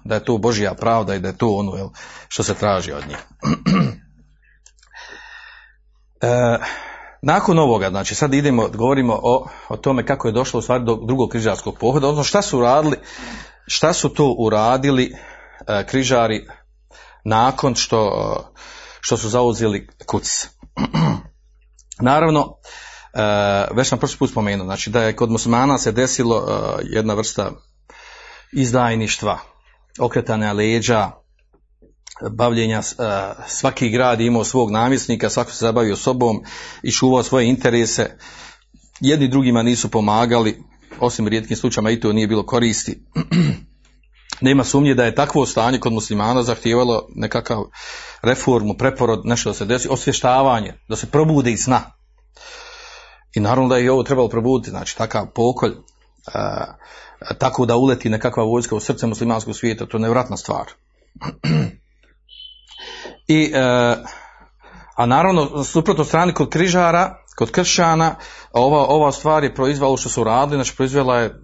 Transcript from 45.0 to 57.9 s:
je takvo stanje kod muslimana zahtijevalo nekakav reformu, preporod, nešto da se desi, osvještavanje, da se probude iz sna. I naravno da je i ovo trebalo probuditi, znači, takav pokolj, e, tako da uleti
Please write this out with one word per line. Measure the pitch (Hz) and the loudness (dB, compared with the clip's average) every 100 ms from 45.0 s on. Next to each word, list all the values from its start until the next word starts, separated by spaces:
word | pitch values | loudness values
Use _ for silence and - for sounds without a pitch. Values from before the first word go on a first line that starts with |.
je | 120 | 2
takvo | 110 147 151 127 | 2 0 2 0
stanje | - 113 127 | 0 0 0
kod | 127 | -2
muslimana | 113 104 104 107 127 | -4 -2 -2 0 0
zahtijevalo | 120 110 117 120 123 113 - | 0 -2 0 2 2 0 -4
nekakav | - 110 117 - 113 101 - - - - - | -6 -4 -4 -2 -6 -6 -12 -18 -18 -18 -4
reformu, | 110 131 - 120 104 | 0 0 2 2 0
preporod, | 98 131 131 120 110 | 0 -2 0 0 0
nešto | 98 117 - | 0 -2 -2
da | |
se | 98 | -4
desi, | 101 123 - | -2 -2 -2
osvještavanje, | 135 - 127 127 127 135 120 98 - - | -2 -2 0 2 4 4 2 -2 -10 -10
da | 110 | -8
se | 117 | -2
probude | 143 156 151 123 | 2 4 2 2
iz | 107 | 0
sna. | - 123 - - _ _ _ - - - - - - - - - _ | 0 0 -2 -20 _ _ _ -20 -20 -20 -20 -20 -20 -20 -20 -20 _
I | - | -2
naravno | 104 127 127 | 2 2 2
da | 127 | 2
je | |
i | 123 | 4
ovo | 131 | 2
trebalo | 120 135 117 | 2 2 2
probuditi, | 117 117 131 107 | 0 0 0 -2
znači, | 95 92 - | -10 -8 -6
takav | 113 117 92 | -4 -4 -4
pokolj, | - 117 131 113 | 0 0 2 -2
e, | - - _ _ _ - 104 101 101 - - - - - - - - | -4 -16 _ _ _ -10 -6 -4 -6 -8 -12 -20 -20 -20 -16 -10 -2
tako | 127 127 120 | -2 0 2
da | 117 | 4
uleti | 135 | 2